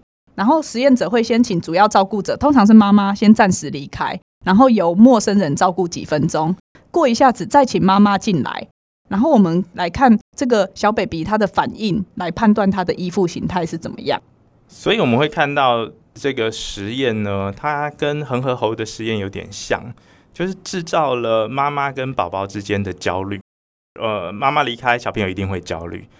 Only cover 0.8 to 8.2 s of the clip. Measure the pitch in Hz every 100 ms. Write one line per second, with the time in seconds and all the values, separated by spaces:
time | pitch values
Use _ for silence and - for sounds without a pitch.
0.8 | 269 247 170 233 226 226 240 170 160 170
1.8 | 208 208 196 208 185 - 285 269 208 220
2.8 | 202 208 196 202 208 220 202 170 147 139
3.8 | 139 - 143 180 _ _ - 196 262 220
4.8 | 170 175 240 226 208 202 160 139 185 180
5.8 | 175 147 156 151 160 160 156 185 _ _
6.8 | _ 349 277 233 269 - 165 190 175 185
7.8 | 180 196 208 196